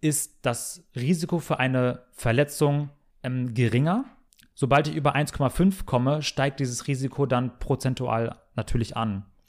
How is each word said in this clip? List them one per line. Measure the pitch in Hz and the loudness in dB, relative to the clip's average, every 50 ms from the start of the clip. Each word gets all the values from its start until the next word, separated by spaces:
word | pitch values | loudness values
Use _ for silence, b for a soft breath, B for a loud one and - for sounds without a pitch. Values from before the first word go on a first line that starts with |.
ist | - 156 147 - - - _ _ | -2 0 0 0 -4 -6 _ _
das | - 127 117 - - - - - - _ - | -2 -2 -2 -2 -6 -10 -12 -14 -18 _ -8
Risiko | 123 123 139 185 160 170 - 175 165 | -4 0 0 0 0 0 -2 -2 -2
für | - - 160 139 | -2 -2 -2 0
eine | 131 131 131 127 123 123 - - - _ | 0 2 2 2 2 0 -2 -4 -10 _
Verletzung, | _ - - 120 113 131 147 143 - - 151 143 143 147 147 143 - _ _ _ _ _ | _ -4 0 2 4 2 2 2 2 2 2 2 2 0 -2 -6 -10 _ _ _ _ _
ähm, | - 127 127 127 123 127 110 | -8 -4 -4 -2 -2 -2 0
geringer. | 120 123 113 110 123 143 165 185 240 277 - - _ _ _ _ _ - _ _ | 2 2 2 4 2 2 2 2 0 -2 -6 -10 _ _ _ _ _ -20 _ _
Sobald | - 139 123 139 147 147 151 | -2 2 4 4 4 4 2
ich | 151 | -2
über | 156 139 147 - | -2 0 0 2
eins | 139 147 - | 0 0 -2
Komma | - - 135 - | 0 0 0 0
fünf | - - 175 196 190 - - | 2 4 4 4 2 0 -2
komme, | - - 123 123 135 147 156 | 0 0 2 2 2 0 0
steigt | 147 - - - 135 143 139 - | -2 -4 -2 -2 -2 0 0 -2
dieses | 139 123 123 - - | -4 -4 -4 -4 -4
Risiko | - 139 127 135 131 - - 139 | -4 -2 -2 -2 -4 -2 -2 0
dann | 135 131 123 123 123 - - | 2 2 0 0 -2 -6 -6
prozentual | - - 139 - - 131 127 - 127 120 113 113 117 113 - - _ _ - | -4 -2 -2 0 0 -2 -2 -2 -2 -2 0 0 -2 -2 -6 -10 _ _ -6
natürlich | - 110 - - 117 113 - - | -4 -2 0 0 0 -2 -2 -2
an. | 113 113 110 101 98 98 - _ _ _ | -2 -2 -2 -2 -4 -6 -12 _ _ _